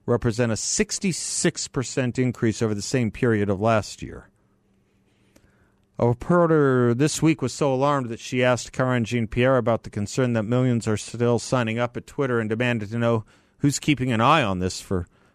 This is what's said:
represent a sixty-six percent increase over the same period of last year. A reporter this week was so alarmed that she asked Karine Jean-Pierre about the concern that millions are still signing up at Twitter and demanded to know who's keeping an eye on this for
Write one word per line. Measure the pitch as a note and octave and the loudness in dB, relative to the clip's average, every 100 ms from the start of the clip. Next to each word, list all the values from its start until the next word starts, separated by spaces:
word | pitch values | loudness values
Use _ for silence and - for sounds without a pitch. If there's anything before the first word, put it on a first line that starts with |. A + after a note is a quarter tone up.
represent | - A#2+ A#2+ A2 A#2+ | -2 0 0 0 0
a | G#2 | -2
sixty-six | - - G#3+ - G3 D#3 - - F3 - - | -2 -2 -2 -2 -4 -4 -6 -2 -2 -2 -6
percent | C#3+ A#2+ - B2 A#2+ | -6 -4 -2 -2 0
increase | B2+ - A#2 G#2+ | -2 0 0 0
over | A2 | -2
the | G#2 | -2
same | - C3+ A2+ | -2 -2 -2
period | - B2 A2 G2+ | 0 0 2 0
of | F#2+ | 0
last | A2 A2 - - | 2 0 -2 -10
year. | - D2 - _ _ _ _ _ _ _ _ _ _ _ _ _ _ _ _ - | -14 -14 -20 _ _ _ _ _ _ _ _ _ _ _ _ _ _ _ _ -2
A | A#2+ | 0
reporter | A#2+ - F3 E3 D#3+ C#3 B2+ A#2+ | 0 2 4 4 4 4 4 4
this | A#2+ C#3+ - | 4 0 2
week | D#3+ D#3 | 2 2
was | B2 | -2
so | - D3 | -2 0
alarmed | C3 C#3+ C#3+ A#2+ | 2 0 0 -2
that | A2+ | -8
she | - B2+ | -4 0
asked | B2 B2 - | 2 2 -2
Karine | - B2+ B2 | -2 0 0
Jean-Pierre | A2 A#2+ G#2+ B2 B2+ C3 | 0 -2 -2 2 2 4
about | A#2 A2+ | 2 0
the | - | -2
concern | G#2+ G2+ - B2+ | -6 -4 0 0
that | A2+ | 0
millions | G#2 B2 B2+ A#2 A2+ | 0 2 2 0 0
are | G#2+ | -4
still | - A#2 A#2+ A#2 | -4 -2 0 0
signing | - B2+ A2+ A2+ | 0 0 0 -2
up | A#2+ A#2 | -4 -6
at | - | -10
Twitter | - C3+ A#2 | -4 -2 -2
and | A2 | -2
demanded | A2+ B2 A#2 G#2 | -2 0 -2 -4
to | A#2 | -2
know | A#2 A#2 - _ _ _ | 0 0 -2 _ _ _
who's | C#3+ - | -2 0
keeping | - B2+ B2+ | 0 0 0
an | A2 | 2
eye | B2 D#3+ | 4 4
on | A2 F2+ | 2 0
this | F#2 - | -2 -4
for | - F#2+ F2 _ _ | -4 -4 -6 _ _